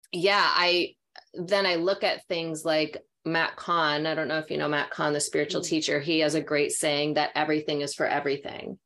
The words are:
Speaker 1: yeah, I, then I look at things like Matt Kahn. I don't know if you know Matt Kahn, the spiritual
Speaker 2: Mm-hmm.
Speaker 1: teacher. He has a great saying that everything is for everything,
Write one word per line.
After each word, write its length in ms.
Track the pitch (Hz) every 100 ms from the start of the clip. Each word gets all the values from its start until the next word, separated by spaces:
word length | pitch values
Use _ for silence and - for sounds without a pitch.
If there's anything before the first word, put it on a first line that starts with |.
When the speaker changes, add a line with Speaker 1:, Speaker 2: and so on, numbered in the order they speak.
| _
Speaker 1:
yeah, 320 | 180 185 202 165
I, 420 | - 175 175 - - _ - -
then 300 | - 175 196
I 120 | 190 170
look 280 | 175 196
at 220 | 196 - -
things 380 | 175 165 156
like 340 | 160 156 156 - - _
Matt 320 | 160 165 160 -
Kahn. 500 | - 170 156 147 160
I 80 |
don't 140 | 156 156
know 100 | 156
if 120 | 156
you 80 | 156
know 100 | 147
Matt 220 | 147 -
Kahn, 220 | - 151
the 80 | 147
spiritual 400 | - 156 147 156
Speaker 2:
Mm-hmm. 80 | -
Speaker 1:
teacher. 320 | 160 156 147
He 180 | 143 160
has 140 | 151
a 60 | 156
great 300 | - 147 147
saying 420 | - 156 147 147
that 160 | 151 147
everything 460 | - 156 151 151 147
is 140 | 143
for 100 | - -
everything, 720 | 143 143 139 - - - -